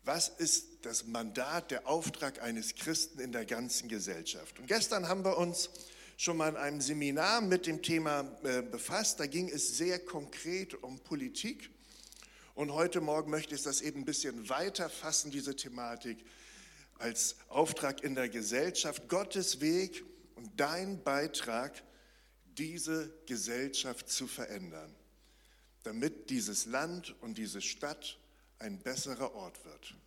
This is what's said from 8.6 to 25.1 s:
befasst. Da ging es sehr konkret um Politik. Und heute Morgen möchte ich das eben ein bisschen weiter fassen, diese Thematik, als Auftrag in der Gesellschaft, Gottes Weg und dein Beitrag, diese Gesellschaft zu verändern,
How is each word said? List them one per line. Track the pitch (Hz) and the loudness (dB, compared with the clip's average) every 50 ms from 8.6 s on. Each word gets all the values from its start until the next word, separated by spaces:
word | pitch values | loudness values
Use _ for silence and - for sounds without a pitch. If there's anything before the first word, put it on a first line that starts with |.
befasst. | 120 123 123 113 - - 165 208 214 - - - | 2 0 -4 -6 -4 0 0 2 4 2 2 2
Da | 156 | -2
ging | 143 139 170 185 | 0 2 0 0
es | 175 143 147 - - - | 0 0 0 0 2 2
sehr | - 165 180 180 | 2 2 2 2
konkret | 175 180 - - 156 143 139 - - - 165 180 190 190 185 - - - | 0 -2 -6 -6 -6 -6 -6 -10 -8 -4 -2 -2 -2 -4 -6 -8 -10 -8
um | 127 131 131 | -10 -10 -12
Politik. | - - 160 147 131 123 98 - - 226 - - - - - - - - - - - - - - - - - - - - - | -6 -4 -4 -2 -2 -4 -4 -4 -4 -4 -6 -6 -12 -18 -18 -20 -20 -20 -20 -20 -18 -20 -18 -20 -20 -20 -20 -20 -20 -12 -4
Und | - 151 147 143 | -2 -2 0 4
heute | 156 170 180 175 180 | 2 2 4 4 2
Morgen | 156 151 151 156 151 151 | 2 4 2 2 2 2
möchte | 151 156 156 - 151 | 0 0 0 -2 -4
ich | 135 - | -4 -2
das | 147 135 - | 0 0 2
eben | - 151 147 143 | 0 0 -4 -2
ein | 131 | -2
bisschen | 151 147 - - 135 117 117 110 104 | -2 0 0 0 -2 -4 -4 -2 -2
weiter | 131 143 180 202 - - 175 156 | 0 0 0 0 0 -2 -2 -2
fassen, | - - - 156 - - - 147 | -4 -6 -2 0 2 2 2 0
diese | 135 143 135 139 131 | -4 -2 -2 -2 -4
Thematik, | - - 135 120 123 120 117 120 113 - 120 110 - - - - - - - - - - - - - - - - - | -4 -6 -6 -6 -6 -4 -4 -6 -4 -6 -6 -6 -6 -10 -20 -20 -20 -20 -20 -20 -20 -20 -20 -20 -20 -20 -20 -10 -4
als | - 117 - - - - - - - | -4 0 2 2 2 2 0 -4 -14
Auftrag | - - 139 160 156 - - 147 139 135 - - | 0 4 6 6 6 4 0 0 0 0 0 -2
in | 139 135 | 0 0
der | 131 127 | 2 0
Gesellschaft, | 120 110 117 107 101 117 127 151 180 170 - - 160 139 - - | 0 0 -2 -2 2 2 2 2 2 2 0 0 0 -2 -6 -2
Gottes | - 170 185 202 196 - 196 180 - - 127 | 2 2 2 2 2 0 0 2 2 2 4
Weg | 147 156 165 180 190 180 - - - - - - - - - | 4 4 4 4 2 0 -4 -10 -12 -14 -18 -20 -20 -20 -18
und | - 120 - - - | -16 -16 -8 0 0
dein | 143 147 160 175 190 196 196 170 | 2 2 2 -2 -2 -2 -4 -2
Beitrag, | - 143 139 139 147 160 - - - 120 113 117 131 139 - - - - - - - - - - - _ _ _ _ - - | 2 2 4 4 2 2 -2 -4 -2 0 0 0 0 -2 -6 -12 -18 -20 -20 -20 -20 -20 -20 -20 -20 _ _ _ _ -14 -6
diese | - 156 160 170 170 160 160 160 160 151 107 - - - | -6 -4 -4 -4 -4 -2 0 0 0 0 -4 -8 -14 -8
Gesellschaft | - 127 110 101 113 117 123 135 139 135 - - 131 117 - - - | -6 -4 -2 -2 0 0 0 0 0 0 0 0 -2 -4 -6 -4 -2
zu | - - 135 | -2 -2 -2
verändern, | 123 - 139 120 - 104 101 92 85 80 78 78 76 76 - - - | -4 -4 -6 -6 -6 -6 -8 -8 -8 -10 -12 -12 -14 -16 -20 -20 -20